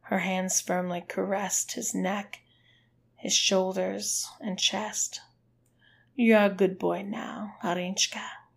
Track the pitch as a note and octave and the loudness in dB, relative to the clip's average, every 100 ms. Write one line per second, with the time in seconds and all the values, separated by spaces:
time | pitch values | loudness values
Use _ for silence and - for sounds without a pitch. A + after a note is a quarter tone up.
0 | - G3 F3+ F#3 F#3 F3+ - F3+ F3+ F3+ | 0 0 0 0 2 0 0 -2 0 -4
1 | E3+ - F#3+ G3 G3 - - - A#3+ G3 | -6 -4 -2 0 0 -2 -2 -4 -4 -2
2 | F#3 G3+ G3+ - _ _ _ _ _ _ | -2 -2 -6 -14 _ _ _ _ _ _
3 | _ _ - - - F#3+ F#3 F#3+ F#3 G3 | _ _ 0 2 4 4 2 0 -2 -2
4 | G#3+ - - - C4 F#3+ - G#3 G#3+ - | -4 -4 -4 -8 -8 -2 0 0 -4 -4
5 | - - - _ _ _ _ _ _ _ | -6 -6 -16 _ _ _ _ _ _ _
6 | _ - A#3 A3 G3+ F#3+ F#3+ F#3 F3+ F3 | _ 2 6 8 6 4 2 2 0 0
7 | G3 A3 A3 - G#3 - F#3+ F3+ F3+ F#3+ | -4 -8 -8 -8 -10 -6 -2 -2 -2 0
8 | - - - - - | 0 0 -10 -12 -20